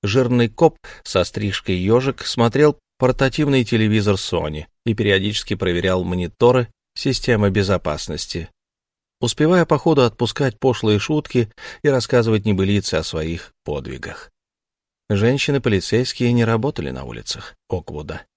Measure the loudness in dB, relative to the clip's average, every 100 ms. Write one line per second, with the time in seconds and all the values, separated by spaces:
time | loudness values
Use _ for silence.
0 | 0 0 2 2 0 4 2 2 -20 -18
1 | -4 0 0 -2 -4 -4 -4 -2 2 2
2 | 2 -4 -6 0 2 4 2 2 _ _
3 | -2 2 0 0 2 2 2 0 2 2
4 | 2 0 -2 -4 -4 -8 -12 _ -4 -2
5 | 2 2 2 -4 -6 -2 0 0 0 0
6 | 0 -4 -4 _ 4 4 0 _ _ -6
7 | -4 -2 0 2 2 2 0 0 -2 -6
8 | -8 -8 -8 -10 -12 _ _ _ _ _
9 | _ _ -4 0 4 4 4 2 4 4
10 | 4 2 -4 0 -4 0 0 0 2 2
11 | 0 -4 0 -2 -2 -6 -20 -2 0 0
12 | 2 2 2 0 2 2 2 0 0 -4
13 | -4 -6 -6 -6 -10 _ -8 -8 -8 -12
14 | -12 -16 -20 _ _ _ _ _ _ _
15 | _ 0 2 0 0 0 0 0 0 -2
16 | -2 -2 0 2 2 0 -2 -4 -8 -8
17 | -12 -14 -10 -12 -12 _ _ -8 -8 -12
18 | -10 -12 -14